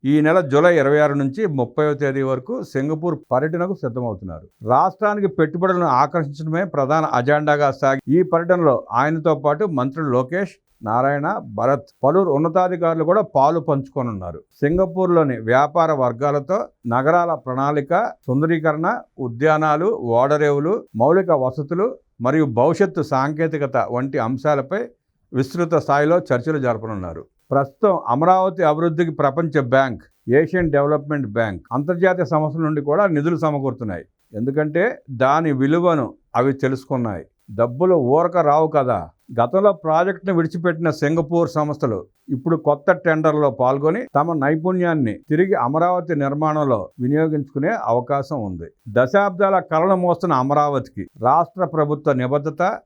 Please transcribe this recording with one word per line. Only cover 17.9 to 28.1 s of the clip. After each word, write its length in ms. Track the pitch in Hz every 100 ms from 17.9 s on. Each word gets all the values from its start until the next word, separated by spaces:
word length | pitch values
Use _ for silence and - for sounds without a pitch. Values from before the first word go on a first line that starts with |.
| 170 233 - -
సుందరీకరణ, 600 | 131 160 165 160 151 170 233 - - 127
ఉద్యానాలు, 600 | 117 151 156 156 151 185 233 120 117
ఓడరేవులు, 560 | 135 147 147 143 151 220 - 110
మౌలిక 300 | 127 180 175 151
వసతులు 420 | 127 127 143 170 220 - _ _ 120
మరియు 220 | 151 147 113
భవిష్యత్తు 440 | 143 165 196 175 123
సాంకేతికత 680 | 131 139 156 165 156 139 123 98 120
వంటి 240 | 135 135 113
అంశాలపై 540 | 127 156 143 135 190 240 _ _ _ _
విస్తృత 440 | 127 135 170 170 160 -
స్థాయిలో 320 | 143 147 175 175
చర్చలు 320 | 123 160 156 127
జరపనున్నారు. 560 | 110 113 104 90 78 - _ _
ప్రస్తుతం 440 | 135 139 _ 214 180 -